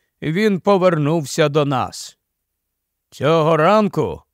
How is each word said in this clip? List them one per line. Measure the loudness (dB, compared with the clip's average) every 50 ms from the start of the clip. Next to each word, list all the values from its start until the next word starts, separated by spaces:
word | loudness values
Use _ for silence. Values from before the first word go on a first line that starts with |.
| _ _ _ _
він | -6 -4 -2 0 0 0 0 0
повернувся | 0 2 2 4 2 2 2 2 0 0 -2 -2 -4 -4 -2 0 0 0
до | 2 0 0
нас. | 0 -2 -4 -4 -6 -8 -14 -18 -18 -20 _ _ _ _ _ _ _ _ _ _ _ _ _ _ _ _ _ _ _
Цього | -10 -4 0 0 2 2 2 2 2
ранку, — | 2 2 4 4 2 2 0 -2 -4 -4 -4 -6 -10 _ _